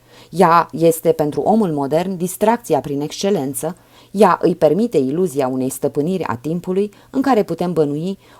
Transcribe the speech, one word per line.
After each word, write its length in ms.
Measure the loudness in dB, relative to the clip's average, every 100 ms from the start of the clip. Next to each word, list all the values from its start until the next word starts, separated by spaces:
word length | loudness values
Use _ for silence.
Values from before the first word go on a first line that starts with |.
| _ -20 -8
Ea 380 | 2 4 4 2
este, 400 | 2 2 2 2
pentru 300 | 2 0 0
omul 300 | 2 2 2
modern, 460 | -2 0 0 -2 -4
distracția 640 | -6 -2 0 0 0 -2
prin 220 | -2 -6
excelență, 720 | -6 -4 -2 -2 -2 -6 -8 -8 _ _ -6
ea 280 | 2 2 4
îi 140 | 0 2
permite 420 | 2 2 0 0
iluzia 500 | 0 0 -2 -2 -2
unei 220 | -2 -4
stăpâniri 540 | -4 -4 -2 -2 -2
a 120 | -4 -6
timpului, 560 | -6 -6 -4 -2 -4 -6 _
în 120 | -2
care 220 | 2 2
putem 300 | 0 -2 -2
bănui 440 | 0 0 -2 -6 -8 _